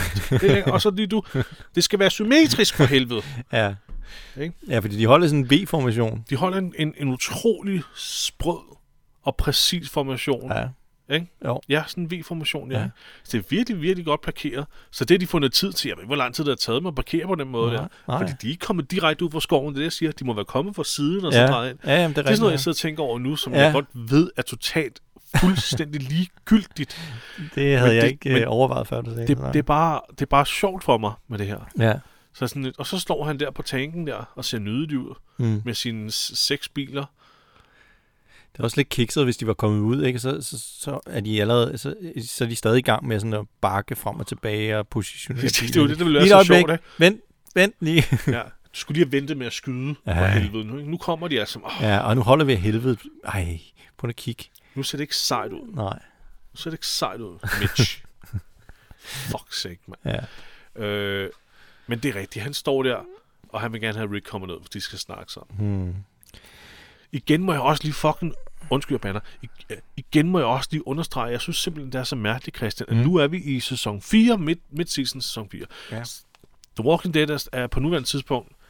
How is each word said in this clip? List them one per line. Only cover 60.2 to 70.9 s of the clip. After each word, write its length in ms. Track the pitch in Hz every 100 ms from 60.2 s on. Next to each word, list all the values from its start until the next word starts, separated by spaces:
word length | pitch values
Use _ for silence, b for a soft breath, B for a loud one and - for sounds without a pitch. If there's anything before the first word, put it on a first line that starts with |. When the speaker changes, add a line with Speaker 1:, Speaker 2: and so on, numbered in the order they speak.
| - B B B B -
Speaker 2:
Ja. 60 |
Speaker 1:
Øh, 460 | 104 104 101 98 95 - b b b b -
men 120 | 117
det 180 | 135 101
er 40 |
rigtigt. 220 | 95 -
Han 120 | 117
står 280 | 143 - 135
der, 160 | 131 113 - 392 _ _ -
og 120 | 110
han 120 | 113
vil 80 | 110
gerne 180 | 110 107
have 140 | 107
Rick 100 | 101 -
kommer 200 | 104 92
ned, 80 | 85
for 60 | -
de 120 | 104
skal 180 | - 98
snakke 340 | - - -
sammen. 240 | - - 98 104 98 92
Speaker 2:
Hmm. 80 | 90 98 _ _ B B B B B B B B
Speaker 1:
Igen 300 | 147 - 156
må 100 | 190
jeg 80 | 147
også 200 | 127 151
lige 80 | 156
fucking, 400 | 147 156 - 165 - - - -
undskyld, 240 | 135 -
jeg 60 | -
bander. 200 | 101 98 B B
I-, 60 | - - - 101 - -
igen 320 | - 156 165
må 100 | 185
jeg 80 | 120
også 200 | 127 -
lige 140 | 156
understrege, 440 | 127